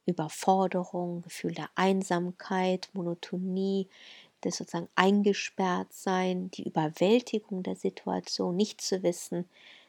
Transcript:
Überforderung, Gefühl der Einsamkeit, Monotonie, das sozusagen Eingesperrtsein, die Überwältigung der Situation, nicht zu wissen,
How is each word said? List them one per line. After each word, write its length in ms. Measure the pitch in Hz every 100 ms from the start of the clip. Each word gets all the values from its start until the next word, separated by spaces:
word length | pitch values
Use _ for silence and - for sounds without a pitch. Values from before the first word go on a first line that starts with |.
| -
Überforderung, 1120 | 175 156 - - 190 185 185 180 180 175 175
Gefühl 300 | 170 - 175
der 160 | 170 -
Einsamkeit, 1160 | - 190 190 185 175 180 - - 190 185 185 -
Monotonie, 960 | 190 170 170 - 180 185 185 190 196 190 - - - - _
das 160 | 180 -
sozusagen 320 | 170 165 175
Eingesperrtsein, 1600 | - 185 202 202 196 - - 185 180 185 - 196 185 185 180 185
die 140 | -
Überwältigung 960 | - 165 156 - 180 240 247 220 - 185
der 140 | 185 190
Situation, 800 | 190 - 190 185 - - 185 180
nicht 240 | 214 -
zu 220 | - 190
wissen, 460 | 180 175 - 175 175 _ - -